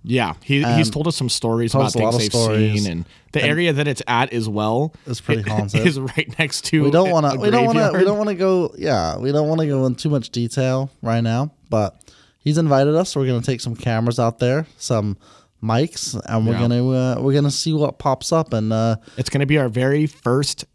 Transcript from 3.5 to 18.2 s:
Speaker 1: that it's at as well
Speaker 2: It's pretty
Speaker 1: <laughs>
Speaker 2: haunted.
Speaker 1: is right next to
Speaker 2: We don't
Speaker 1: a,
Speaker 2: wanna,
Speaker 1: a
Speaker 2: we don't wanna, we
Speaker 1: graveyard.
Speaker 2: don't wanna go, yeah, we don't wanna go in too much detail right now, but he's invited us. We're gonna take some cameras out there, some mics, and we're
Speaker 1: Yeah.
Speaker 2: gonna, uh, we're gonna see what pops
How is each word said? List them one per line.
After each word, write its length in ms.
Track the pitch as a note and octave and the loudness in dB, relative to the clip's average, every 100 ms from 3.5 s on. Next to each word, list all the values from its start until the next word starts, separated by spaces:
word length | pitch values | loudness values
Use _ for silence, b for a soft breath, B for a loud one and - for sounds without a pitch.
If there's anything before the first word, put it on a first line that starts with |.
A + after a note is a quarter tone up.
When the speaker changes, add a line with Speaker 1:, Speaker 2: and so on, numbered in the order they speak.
| D#3 F3 | 2 0
Speaker 1:
that 140 | C#3 D3 | 0 -2
it's 120 | C3 - | -4 0
at 240 | A#2+ C3 | 0 0
as 160 | A#2 A2 | -2 -2
well 460 | G#2 G#2+ A#2 D#3 - - | -2 0 0 -2 -6 -10
Speaker 2:
It's 140 | A#2 | -10
pretty 220 | - A2+ | -2 -2
Speaker 1:
<laughs> 80 | G#2 | 0
Speaker 2:
haunted. 360 | G#2+ G#2 - F3+ | -2 0 0 -2
Speaker 1:
is 140 | C#3 | -4
right 340 | C3 C3+ C#3+ A#2+ | -6 -6 -6 -4
next 260 | D#3 - - | -4 -4 -2
to 180 | D#3 | 0
Speaker 2:
We 80 | C#3+ | 2
don't 180 | D#3+ F#3+ | 2 2
Speaker 1:
a, 20 | |
Speaker 2:
wanna, 160 | E3 D3 | 2 0
Speaker 1:
a 100 | C3 | 0
Speaker 2:
we 100 | - | 2
don't 160 | - A#3 | 2 2
wanna, 140 | A3+ | 2
we 40 | G#3 | 2
Speaker 1:
graveyard. 160 | F#3+ F#3 | 2 2
Speaker 2:
don't 120 | G#3 | 2
wanna 180 | G#3+ F3+ | -2 0
go, 380 | F#3+ F#3 D#3+ - | 0 2 0 -4
yeah, 400 | D#3 A#2 E2 - | -2 0 0 -2
we 140 | C3 | -2
don't 140 | C#3+ D3+ | 0 0
wanna 160 | D#3+ D#3 | 0 0
go 200 | C3+ C3 | 0 0
in 100 | A#2+ | -2
too 140 | D#3 | -2
much 200 | C#3+ - | -2 -2
detail 600 | A#2+ A#2 - C3 C3 C3+ _ | -6 -4 -2 -2 -2 -4 _
right 200 | A2+ A2+ | -2 0
now, 300 | A2+ A#2 D3 _ _ | 0 -2 -4 _ _
but 320 | A2+ G2+ _ b b b b | -2 -2 _ b b b b
he's 180 | D3 D3+ | -2 0
invited 380 | D#3+ C3+ C#3+ D#3 | 4 4 4 2
us. 200 | F#3 D3 | 0 -2
We're 120 | C3 | 0
gonna 140 | B2 | 0
take 180 | B2 B2 | -2 -4
some 140 | A#2+ A#2 | -6 -4
cameras 420 | B2 A2+ A#2 A#2 | -2 0 0 2
out 200 | A#2 - | 0 0
there, 260 | B2 C#3 D#3+ _ | 0 0 -4 _
some 400 | - A#2 G#2 F#2+ b b b _ | -2 0 0 -6 b b b _
mics, 560 | A2 A2+ D#3+ - - - - | -2 0 0 -4 -8 -8 -2
and 160 | A2+ A2 | 0 0
we're 60 | |
Speaker 1:
Yeah. 60 | A#2 | 2
Speaker 2:
gonna, 300 | A#2+ A#2+ B2+ | 2 2 2
uh, 320 | B2+ B2+ A#2+ | 0 0 0
we're 120 | C3+ | 2
gonna 180 | C#3 C#3+ | 2 2
see 220 | C3 E3 | 0 -2
what 240 | D#3 C#3+ - | 0 -2 -2
pops 320 | D3 C3 | -2 -2